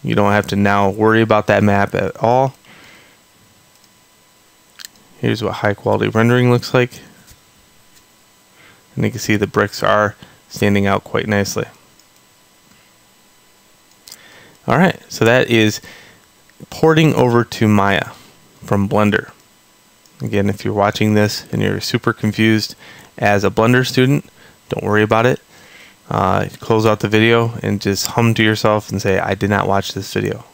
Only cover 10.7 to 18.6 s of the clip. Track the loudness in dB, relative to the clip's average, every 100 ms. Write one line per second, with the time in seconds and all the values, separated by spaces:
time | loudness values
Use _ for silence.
10.7 | 2 0 -2 -2 -6 -2 -2 -2 -6 -10
11.7 | -14 _ _ _ _ _ _ _ _ _
12.7 | _ _ _ _ _ _ _ _ _ _
13.7 | _ _ _ -20 -20 -20 -20 -20 _ -2
14.7 | 2 2 0 -14 0 2 2 2 2 2
15.7 | 0 -14 -20 -20 -20 _ _ _ _ -20
16.7 | 0 2 4 2 2 2 2 0 0 2
17.7 | 2 2 0 -4 -14 -20 _ _ _